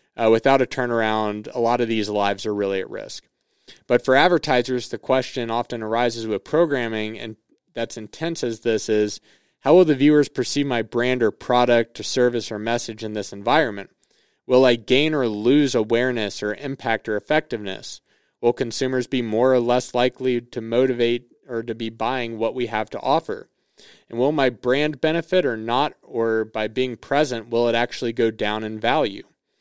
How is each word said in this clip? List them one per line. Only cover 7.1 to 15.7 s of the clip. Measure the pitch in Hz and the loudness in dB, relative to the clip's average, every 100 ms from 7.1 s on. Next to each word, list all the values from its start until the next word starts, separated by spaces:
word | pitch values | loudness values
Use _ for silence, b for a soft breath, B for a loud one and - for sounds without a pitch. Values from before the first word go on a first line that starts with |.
| 110 | -8
and | 117 110 _ _ _ | -14 -16 _ _ _
that's | - 117 - | -8 -8 -8
intense | 107 - 165 165 | -14 -8 -6 -4
as | 123 113 | -6 -4
this | 120 110 - | -2 -2 2
is, | 107 104 - b b b b | 2 2 -2 b b b b
how | 135 | 4
will | 175 | 6
the | 170 | 6
viewers | 135 147 147 139 | 4 6 6 4
perceive | - 123 147 143 | -2 -4 -2 -2
my | 120 | -2
brand | 107 120 123 127 | -2 -2 0 2
or | 113 | 0
product | - - 123 123 120 117 - | 0 0 4 6 4 2 -6
or | |
service | - 131 123 120 - | -4 2 2 2 -6
or | 107 | -6
message | 110 117 - 107 | -4 -4 -4 -10
in | 110 | -8
this | 107 98 | -6 -8
environment? | 101 101 147 135 101 98 _ _ _ _ _ | -6 0 2 0 -4 -14 _ _ _ _ _
Will | - 127 | 2 4
I | 131 | 6
gain | 120 113 127 156 | 4 2 2 2
or | 151 120 | 0 -2
lose | 104 113 143 143 | 0 2 4 2